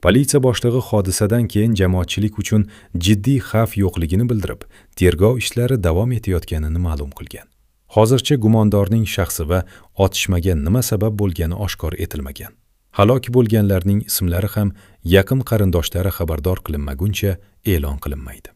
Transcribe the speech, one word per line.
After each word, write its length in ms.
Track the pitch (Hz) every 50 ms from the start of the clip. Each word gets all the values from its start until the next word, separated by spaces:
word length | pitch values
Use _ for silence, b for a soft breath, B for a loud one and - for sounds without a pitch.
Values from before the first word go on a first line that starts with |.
Politsiya 400 | - 85 95 127 143 135 - 123
boshlig'i 380 | 123 131 117 - - 120 117 127
hodisadan 640 | 117 - - 104 95 95 92 - 107 98 113 120 117 95
keyin 240 | - 104 104 117 113
jamoatchilik 640 | 92 95 90 92 92 87 - - - 104 104 - -
uchun 280 | 101 - 107 107 104 104 B B B B
jiddiy 460 | - 85 85 98 107 98 98 135 139 127
xavf 320 | - - - 110 113 107 -
yo'qligini 520 | 101 98 90 - - 85 76 90 95 120 120
bildirib, 320 | 120 107 92 92 - - - b b b b b b -
tergov 400 | 92 90 87 76 95 110 131 120
ishlari 380 | - - - 117 120 123 135 117
davom 300 | 90 87 80 87 110 123
etayotganini 680 | 127 110 - - 92 82 - - 90 80 78 76 78 87
ma'lum 320 | 90 85 78 71 73 69
qilgan. 360 | - - - - - - - _ _ _ _ _ _ _ _ _
Hozircha 440 | - 107 110 110 135 123 - - 147
gumondorning 680 | 131 107 107 113 113 107 104 98 101 101 92 110 113 110
shaxsi 420 | 95 - - 90 - - - 80 73
va 140 | 87 92 87 B B B B B B
otishmaga 600 | - 98 95 - - - - 95 87 80 95 90
nima 280 | 76 71 80 107 127
sabab 340 | 120 - 120 95 101 113 107
bo'lgani 400 | 101 104 98 87 - 85 80 87
oshkor 400 | - 104 92 - - - 80 85
etilmagan. 560 | - - 101 - 76 67 67 71 - - - _ _ _ _ _ _ _ _ _
Halok 360 | - 101 107 127 131 127 -
bo'lganlarning 680 | 120 127 123 104 110 110 104 98 98 92 87 98 101 104 -
ismlari 460 | - - - 95 87 87 90 101 101
ham 220 | - 107 104 85 82 b b b b b _
yaqin 360 | 82 90 95 95 - 131 135
qarindoshlari 720 | 123 - 117 107 101 95 85 87 80 - - 85 87 95
xabardor 460 | 87 - 98 78 82 73 69 90 92 90
qilinmaguncha 720 | - - 78 73 71 71 69 67 87 104 104 - - 101 90 - b b b b
e'lon 340 | _ 110 95 80 71 73 69 67
qilinmaydi. 540 | - 71 69 67 64 64 - - _ - _